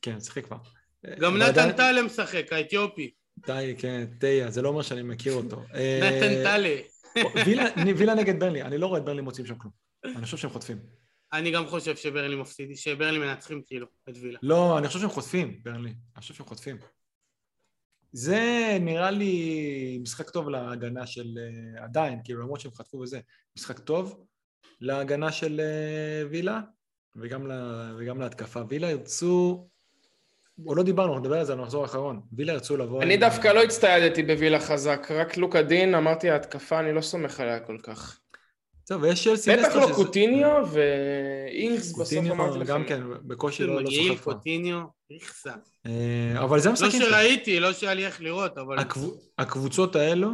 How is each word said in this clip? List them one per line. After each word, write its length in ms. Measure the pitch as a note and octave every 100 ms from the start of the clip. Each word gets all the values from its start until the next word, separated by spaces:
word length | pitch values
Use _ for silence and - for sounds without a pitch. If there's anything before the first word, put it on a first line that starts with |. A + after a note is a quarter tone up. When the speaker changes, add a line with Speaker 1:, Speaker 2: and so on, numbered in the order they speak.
Speaker 1:
כן, 180 | - A2
שיחק 240 | G#2 -
כבר. 120 | A#2+ - - _ _ _ - -
Speaker 2:
גם 140 | E3+ F#3+
Speaker 1:
ועדיין 280 | A#3 C4 E3
Speaker 2:
נתן 80 | F#3
טלם 300 | B3+ B3+ A#3
משחק, 460 | - G3 F3+ D3+
האתיופי. 580 | D#3+ D#3 G3+ G#3 F#3+ C3+ _ _ - -
Speaker 1:
די, 280 | C3 C3+ C3
כן, 280 | B2+ B2 A#2 A#2+
תהיה, 320 | C3+ C3+ A#2+
זה 120 | A2
לא 60 | C3+
אומר 140 | D3
שאני 200 | C#3 B2
מכיר 300 | A#2+ A#2 C3+
אותו. 260 | C3 A#2+ A2 A#2 C3
Speaker 2:
<laughs> 180 | C3 C3+
נתן 300 | F#3+ - -
Speaker 1:
אה, 100 | -
Speaker 2:
טלה. 320 | G3 G#3 F#3+ C#3+ - _ - A#3 A3+ G#3+ G3+
Speaker 1:
וילה, 180 | A#3+ B3+ - F3+ F3
וילה 180 | G#3+
נגד 260 | A3 G3 F3
ברנלי, 220 | F3+ D3
אני 160 | B2+ D3
לא 80 | F#3
רואה 140 | F3+
את 40 |
ברנלי 180 | C#3+ C#3+
מוצאים 240 | C3+ B2+ A#2
שם 80 |
כלום. 180 | A#2 A2 _ _ _
אני 200 | - B2
חושב 120 | A#2 E3
שהם 140 | C3+
חוטפים. 280 | B2 - G#2+ - _ _ _ _
Speaker 2:
אני 180 | D#3 E3
גם 160 | E3 D#3
חושב 300 | E3+ D3+ C#3+
שברנלי 400 | D3+ C#3+ C#3+ C#3
מפסיד, 400 | C3+ - C#3 C#3
שברנלי 420 | D3+ C#3+ D#3 D#3
מנצחים, 440 | C#3+ C3+ - D3 -
כאילו, 200 | C3 A#2+ _ -
את 60 | B2
וילה. 180 | B2 A#2+
Speaker 1:
לא, 360 | C3 E3 F3 D#3
אני 100 | C#3+
חושב 120 | F#3
שהם 100 | G#3
חוטפים, 500 | - C3 F#3 D3+ F#2+
ברנלי. 260 | A#2 A#2+ A#2+
אני 300 | A2+ - -
חושב 140 | -
שהם 120 | - -
חוטפים. 300 | A2+ - A#2+ - _ _ _ _ _ _ _ _ _ _ _ _
זה 640 | A#2+ C3 G#3 A#3 A#3+ A3+ G3
נראה 300 | E3+ E3 F#3
לי 880 | G3+ G3+ F3+ E3 D#3 D3 C#3 C3 B2+
משחק 280 | A#2+ - D#3
טוב 180 | F3 D3
להגנה 580 | C3+ B2 A#2+ A#2+ B2 A#2+
של, 320 | B2 A#2 A#2
אה, 460 | A#2 A2+ A2+ A2+
עדיין, 340 | A#2 D3+ D3+ A#2+
כאילו, 160 | A#2 A#2+
למרות 180 | B2 C#3
שהם 120 | C#3
חטפו 240 | - B2 C3+
וזה, 220 | B2+ C3 - _ _ -
משחק 200 | - B2
טוב 460 | - D#3+ F#3 F#3+ _ _ _ _ _ _
להגנה 520 | B2 C#3 C#3 C#3+ D#3
של, 280 | D#3 D#3+ D3+
אה, 640 | D#3 D#3 D3+ D3+ D3+ D3+ D3
וילה, 300 | E3 F3+ A3 G#3+ _ _ _ _ A2
וגם 300 | A#2 C3 C3+
ל-, 500 | C3 B2 A#2 A2+ A2+
וגם 220 | A#2+ B2+
להתקפה. 400 | B2 - A2 B2 G#2+
וילה 220 | C#3+ E3+
ירצו, 800 | C#3+ - - F3 F3+ F3+ F3+ - _ _ _ _ _ _ _ _ - D#3
או 80 |
לא 80 | C#3+
דיברנו, 300 | F#3 F#3 F#3
אנחנו 120 | C3
נדבר 140 | C3 D#3
על 60 |
זה 120 | D3 C3+
במחזור 260 | A#2+ C#3+
האחרון. 380 | C3+ C3 C#3+ A2+ A2
וילה 200 | A#2 D3
ירצו 240 | D3+ - C#3+
לבוא 260 | A#2+ C3
Speaker 3:
אני 120 | C#3+
Speaker 1:
עם 60 | G3
Speaker 3:
דווקא 280 | A3+ A3+ A3
לא 140 | G#3
הצטיידתי 600 | A3+ A3+ G3+ F3+ E3+ E3
בווילה 380 | D3+ D3+ D#3 D#3
חזק, 460 | - D3 C#3+ C#3+ -
רק 260 | D#3 E3 -
לוקה 260 | F3+ F3
דין, 320 | D3 E3+ F#3+
אמרתי, 360 | F3+ D#3 E3 F3
ההתקפה, 500 | D3+ - C#3 - D#3+
אני 120 | D#3+
לא 80 | D#3
סומך 400 | D3+ - C3+ -
עליה 200 | A#2+ A#2
כל 180 | A2+ A2
כך. 380 | - A2 - - _ - _ _ _ _ -
Speaker 1:
טוב, 160 | F#3+
ויש 220 | D3+ F3
צ'לסי 260 | A3 A3 G3+
Speaker 3:
בטח 100 | A#3
Speaker 1:
לסטר 160 | D4 C#4+
Speaker 3:
לא 80 | C4+
Speaker 1:
שזה 80 |
Speaker 3:
קוטיניו, 720 | D3+ F3+ F#3+ G#3+ C4+ D4 D4 F#3+
ואינגס 1120 | D3+ D3 C#3+ C#3 C#3 C#3 C3+ C3+ - A3+ A#3 F3
בסוף 40 | E3
Speaker 1:
קוטיניו 340 | E3 D#3 E3+
Speaker 3:
אמרתי 260 | F3 D3 C3+
לכם. 60 | C3
Speaker 1:
גם 120 | D3
כן, 160 | B2+ C3+ B2 B2
בקושי 440 | B2+ B2 D3 C#3 C#3
לא, 80 |
לא 60 | C3+
Speaker 2:
מגעיל, 280 | C3+ C#3+ F3+
Speaker 1:
סוחב 100 | -
כבר. 100 | -
Speaker 2:
קוטיניו, 480 | G#2 D#3 E3 F3 F3 D#3+ _ _
איכסה. 420 | D3+ - - C#3+ A2+ _ _ A#2+
Speaker 1:
אה, 540 | A#2 A#2+ A#2+ A#2 A#2+
אבל 180 | C3+ D3
זה 80 | F3
Speaker 2:
לא 20 |
Speaker 1:
המשחקים 300 | A#3+ G3+ B3
שלו. 100 | A#3
Speaker 2:
שראיתי, 500 | G#3+ A3 C4+ - F3
לא 120 | F3+
שהיה 220 | F3+ G3+
לי 120 | F#3 G3
איך 140 | F3+
לראות, 380 | D#3+ F3 F#3+ C#3+
אבל 200 | C3 C3+
Speaker 1:
הקבו-, 360 | C3+ C3+ D3 - _ -
הקבוצות 580 | C3+ C3 C3+ C3+ F#3 E3
האלו 340 | D3+ E3+ G3+